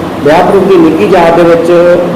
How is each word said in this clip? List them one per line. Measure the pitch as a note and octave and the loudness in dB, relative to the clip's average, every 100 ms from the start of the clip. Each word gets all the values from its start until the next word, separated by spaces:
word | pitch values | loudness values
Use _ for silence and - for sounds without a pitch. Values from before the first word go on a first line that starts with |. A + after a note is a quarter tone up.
| - - | -10 -6
ਵਿਆਹ | C#3+ E3+ F#3 | -2 0 0
ਪੁਰਬ | G3 G3 | 0 0
ਦੀ | F3+ | 2
ਨਿੱਘੀ | D#3+ D#3+ G3+ | 2 0 0
ਯਾਦ | F3+ E3 E3+ | 0 0 0
ਦੇ | |
ਵਿੱਚ | E3+ E3 E3+ F3 F3 F3 F3 | 2 0 0 2 2 0 -2